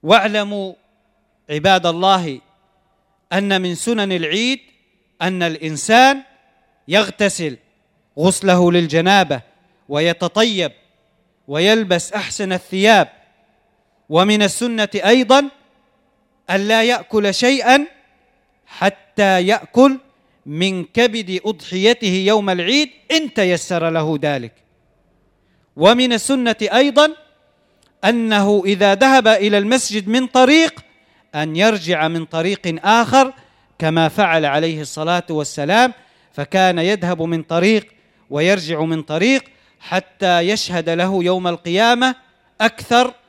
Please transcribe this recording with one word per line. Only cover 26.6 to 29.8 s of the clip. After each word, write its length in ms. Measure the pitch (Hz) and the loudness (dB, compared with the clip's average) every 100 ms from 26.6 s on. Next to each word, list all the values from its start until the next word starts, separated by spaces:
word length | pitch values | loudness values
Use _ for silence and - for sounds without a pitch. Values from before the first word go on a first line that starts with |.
أيضًا 500 | 208 214 285 269 302 311 _ _ _ _ _ _ _ _ 196 | 0 2 2 4 2 0 _ _ _ _ _ _ _ _ -2
أنه 580 | 233 226 214 202 208 185 | 0 0 0 2 2 0
إذا 300 | 196 202 196 | 2 2 4
ذهب 320 | 262 269 226 | 4 4 4
إلى 300 | 220 202 202 | 2 2 0
المسجد 500 | 202 254 | 0 -2